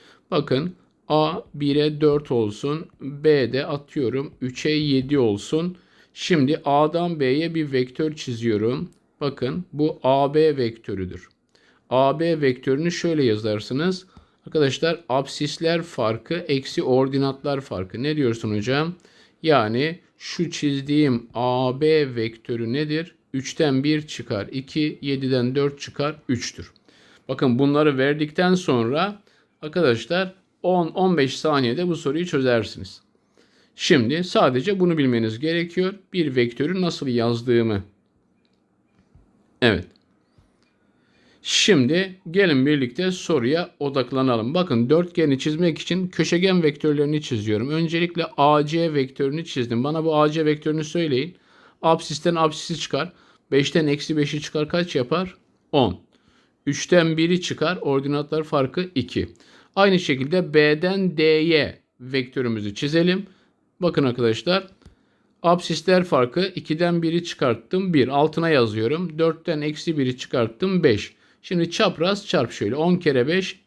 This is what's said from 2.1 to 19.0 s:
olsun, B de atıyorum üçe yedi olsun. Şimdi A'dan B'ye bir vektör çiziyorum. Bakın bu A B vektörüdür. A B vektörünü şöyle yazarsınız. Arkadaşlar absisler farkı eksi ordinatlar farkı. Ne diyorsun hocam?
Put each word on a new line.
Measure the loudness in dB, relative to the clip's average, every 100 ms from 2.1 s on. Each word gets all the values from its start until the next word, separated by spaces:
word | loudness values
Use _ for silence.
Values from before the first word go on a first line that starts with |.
| 2 0
olsun, | -2 -2 -4 -6 -6 -8 -14
B | -14 -2 2 4 2
de | -2 -4
atıyorum | -8 -8 -4 -2 -2 -6 -8
üçe | -10 -4 -2
yedi | 0 2 0 0 2
olsun. | 2 0 -2 -4 -4 -8 _ _ _
Şimdi | -10 -2 2 2 0
A'dan | 2 2 2 0 -2 0
B'ye | 0 0 -2
bir | -4 -2
vektör | -2 -2 -2 -4
çiziyorum. | -4 -8 -4 0 2 0 -2 -6 _ _ -8
Bakın | -6 -4 -6 -6 -8
bu | -2 -2 0
A | 2 2 2
B | 2 2 2
vektörüdür. | -2 -4 -10 -8 -8 -10 -20 _ _ _ _ _ -2
A | 2 2 2
B | 0 2
vektörünü | 2 0 -2 -2 -2
şöyle | -2 -2 2
yazarsınız. | 2 0 -2 -4 -4 -4 -2 -4 -8 -20 _ _ -4
Arkadaşlar | 0 0 2 -2 -2 -2
absisler | -2 -2 -6 -6 -4 -2 -2
farkı | -4 -2 -2 -2 -4
eksi | -6 -2 -4 -4 -4
ordinatlar | 0 2 2 0 -2 -4 -6 -6
farkı. | -6 -8 -8 -6
Ne | -4 0
diyorsun | 0 0 -2 -4
hocam? | -2 -2 -2 -6